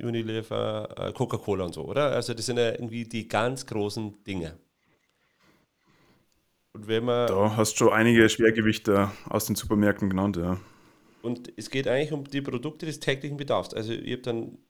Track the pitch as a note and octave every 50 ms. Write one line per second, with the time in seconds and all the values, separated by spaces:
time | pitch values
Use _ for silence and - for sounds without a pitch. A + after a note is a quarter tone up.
0 | - A#2+ A#2 A#2 A2+ A2 A2 A2+ G#2+ - A2+ G#2+ A2 A2 G#2+ G#2+ G#2+ - - -
1 | F#2+ F#2+ - - B2+ A#2 - A2 - - G2+ F#2+ F#2 F2 D#2+ D#2+ C#2+ D2 G2+ C3+
2 | D3 C#3 B2+ B2 A#2 - A#2+ A2+ G#2+ A#2 A#2+ A#2+ A#2+ A2+ A2 - A#2+ A2+ A2 A#2
3 | A#2 A2+ A#2 A2+ G#2+ - - G#2 A2 B2 C3+ C3+ - - A#2 G#2+ G#2 G#2 G2+ A2+
4 | A2 G#2 G2 - _ - G2 F#2 E2 D#2+ E2 - _ _ _ _ _ _ _ _
5 | _ _ _ _ _ _ _ _ _ _ _ _ _ _ _ _ _ _ _ _
6 | _ _ _ _ _ _ _ _ _ _ _ _ _ _ - G#2+ G#2+ G#2 A2 A2+
7 | A#2 B2 A#2+ A#2+ A#2+ A#2 G2 F#2+ G2+ G#2+ G#2+ A2+ A2 - - - A#2+ G#2 G2 A2
8 | A2+ A#2+ A#2 A2+ A2 G#2+ - - A2+ A2+ A2+ A2+ G#2+ G#2+ A2 - - G#2+ G2+ G2
9 | G2 G2+ - - - - - G#2+ - - G#2+ - - - G#2+ G#2 G2+ G#2 G2+ -
10 | G#2+ G2 F#2+ F#2 G2 G2+ G2 F2 E2+ F2+ F#2 F#2+ - - - - _ _ _ _
11 | _ _ _ _ - A#2+ B2 - - - - - A2 - - - - G#2 A#2+ C3+
12 | D#3 C#3+ D#3 C#3+ C3+ - C#3 C#3 C#3 C#3 B2+ A#2+ B2+ D#3 D3+ - E3+ D#3 C#3+ -
13 | - - C#3 C3+ - D3 C#3+ C#3+ C#3+ C3 A#2 G2 F2+ - - G#2+ G#2+ A2 A#2 -
14 | - - B2 B2 - B2 A#2 A#2 A2+ - - - _ _